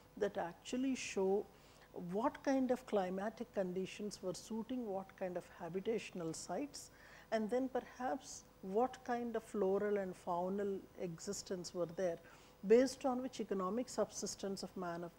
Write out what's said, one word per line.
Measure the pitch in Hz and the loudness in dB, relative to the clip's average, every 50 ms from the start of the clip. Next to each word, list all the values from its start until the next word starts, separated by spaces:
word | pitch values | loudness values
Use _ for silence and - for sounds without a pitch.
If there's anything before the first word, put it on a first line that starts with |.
| - - - - | -20 -18 -4 0
that | 202 202 - | 0 0 0
actually | 202 175 170 175 - - - - 254 262 269 262 | 0 -4 -4 -4 -8 -8 -4 -2 0 2 2 0
show | - - - - 202 190 190 190 208 - - - - - - - - - - - - 180 170 180 | 0 -2 -4 0 2 4 4 4 2 2 -2 -10 -20 -20 -20 -20 -20 -20 -14 -12 -10 -8 -4 -2
what | 202 226 294 294 - - | 2 2 2 0 0 0
kind | 294 269 269 262 240 | 2 4 4 4 4
of | 247 240 - | 2 2 2
climatic | - - 208 185 180 190 190 196 208 196 - 233 - - | 2 2 2 4 4 0 0 -2 -2 -4 -4 -10 -4 -2
conditions | 208 190 180 180 190 190 175 - - 208 208 - - - | 0 0 0 0 -2 -4 -4 -6 -6 -6 -6 -6 -4 -4
were | 185 175 | -4 -4
suiting | - - - 220 220 220 - 262 254 240 | -4 -6 -6 -6 -6 -4 -4 -4 -4 -2
what | 214 185 196 190 - - - | -2 -2 -4 -4 -6 -8 -6
kind | 202 185 180 | -4 -4 -2
of | 175 165 - - - | -4 -6 -8 -12 -10
habitational | 196 165 165 190 190 214 226 208 - - - 185 165 165 156 | -8 -4 -4 -2 0 0 0 0 -2 -4 -6 -4 -4 -4 -4
sites, | - - - - 208 294 285 - - - - - - - - - - - - - | -4 -4 -4 -2 -2 -2 -4 -6 -10 -14 -14 -18 -20 -20 -20 -20 -20 -6 -2 0
and | 226 220 202 | 0 2 2
then | 240 247 269 254 | 2 2 0 2
perhaps | - 247 240 - - - 247 262 294 277 - - - - - - - - - | 0 -2 -4 -4 -8 -4 -2 -2 -2 -2 -4 -10 -14 -14 -14 -18 -20 -12 -8
what | 185 190 214 247 254 247 - - | 0 4 4 4 4 2 -4 -4
kind | - 240 240 240 233 220 | -2 -2 0 0 0 -2
of | 226 - | -2 -4
floral | - - 208 196 190 190 202 208 208 208 202 | -2 0 2 4 4 4 4 4 2 2 2
and | 196 185 180 - - | 0 -2 -4 -6 -2
faunal | - 175 175 180 185 196 202 202 202 196 185 - - - - | 0 0 2 2 2 2 0 0 0 0 -2 -6 -10 -10 -6
existence | - 180 165 160 - 202 202 - - - - 180 170 - - | -6 -6 -6 -6 -6 -6 -6 -6 -4 -6 -6 -6 -6 -6 -2
were | 180 170 160 170 | -2 -2 -2 0
there, | - 190 180 170 170 - - - - - - - - - 190 | 0 0 0 0 -2 -6 -16 -20 -20 -20 -20 -18 -8 6 10
based | 220 240 262 262 - - - | 10 10 10 8 4 0 0
on | 269 247 247 254 | 0 0 0 -2
which | 262 - - | -4 -4 -6
economic | 220 - 202 196 185 185 202 233 254 - | -2 -2 0 0 2 0 0 0 -2 -2
subsistence | - - 214 220 - - - 190 - - - 196 196 185 - | 0 0 0 0 0 -6 -6 -6 -6 -4 -4 -4 -4 -4 -6
of | 185 - | -8 -8
man | 196 185 175 170 170 175 | -6 -4 -4 -4 -4 -6
of | 170 - | -8 -8